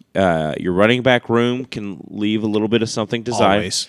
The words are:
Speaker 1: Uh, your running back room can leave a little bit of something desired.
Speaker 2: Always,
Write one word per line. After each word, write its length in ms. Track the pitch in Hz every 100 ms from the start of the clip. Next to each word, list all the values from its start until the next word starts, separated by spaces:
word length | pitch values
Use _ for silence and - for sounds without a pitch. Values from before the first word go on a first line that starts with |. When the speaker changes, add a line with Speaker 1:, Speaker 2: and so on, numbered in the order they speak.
| _ -
Speaker 1:
Uh, 400 | 95 80 78 71
your 160 | 90
running 300 | 90 107 123
back 260 | 123 123 -
room 360 | 117 120 127 127
can 380 | 123 101 80 -
leave 340 | 104 104 107
a 60 | 107
little 220 | 107 107
bit 120 | 113
of 80 | 113
something 320 | - 107 120
desired. 360 | 113 113 101 101
Speaker 2:
Always, 300 | 95 -